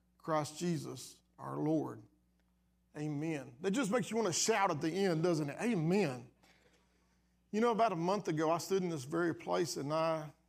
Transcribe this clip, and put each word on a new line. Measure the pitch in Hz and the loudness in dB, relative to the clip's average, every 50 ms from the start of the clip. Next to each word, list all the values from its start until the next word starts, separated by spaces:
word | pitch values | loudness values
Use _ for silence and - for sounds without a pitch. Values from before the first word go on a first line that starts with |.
| _ _ _ | _ _ _
Christ | _ - 165 156 151 147 - - | _ -4 0 0 0 0 -2 -6
Jesus | - 170 175 170 143 131 127 127 127 - - - - _ _ _ | -4 -2 -2 -2 -2 -4 -8 -10 -12 -14 -16 -18 -20 _ _ _
our | - 135 135 135 | -12 -10 -8 -4
Lord. | 143 147 151 160 151 135 123 117 113 117 - _ _ _ _ _ _ _ _ _ _ _ _ _ _ _ _ - | -2 0 2 2 2 0 -2 -8 -12 -16 -20 _ _ _ _ _ _ _ _ _ _ _ _ _ _ _ _ -10
Amen. | 151 151 151 147 143 156 165 160 143 131 123 120 - | -6 -4 -4 -2 -2 -2 -2 -2 -4 -6 -10 -12 -4
That | 180 202 | -2 0
just | 196 277 262 185 | 0 2 2 2
makes | 226 247 180 - | 2 0 0 0
you | 220 | -2
want | 233 220 | 0 0
to | 185 - | 2 2
shout | - - - 226 202 196 185 | 2 2 4 4 4 4 2
at | 165 139 | 2 0
the | - 160 | -2 -2
end, | 165 196 196 190 165 156 165 | 0 2 2 2 2 4 2
doesn't | 180 170 151 151 143 | 2 2 2 0 -4
it? | - - | -4 -2
Amen. | 185 240 226 175 151 165 185 214 190 143 127 123 123 - _ _ _ - - _ _ _ _ _ _ _ _ _ _ _ _ _ _ _ _ _ _ - | -2 0 0 2 2 2 4 4 2 2 -2 -6 -10 -16 _ _ _ -20 -20 _ _ _ _ _ _ _ _ _ _ _ _ _ _ _ _ _ _ -4
You | - 214 | 0 2
know, | 233 240 | 2 2
about | 226 196 226 220 | 4 4 2 2
a | 185 | 2
month | 165 170 180 202 208 - 190 | 0 0 0 0 0 0 -2
ago, | 160 156 160 156 | 0 2 2 2
I | 165 160 | 2 0
stood | - - 190 196 | 0 0 0 0
in | 185 175 | 0 0
this | 165 143 127 | -4 -4 -6
very | 139 165 165 175 165 156 | -4 -2 0 0 0 -2
place | 170 - 185 175 185 175 - - | -4 -4 -2 0 0 0 0 -2
and | 165 139 143 156 | -4 -2 -2 0
I | 160 160 165 160 160 151 147 - _ _ | 0 2 0 0 -2 -4 -10 -16 _ _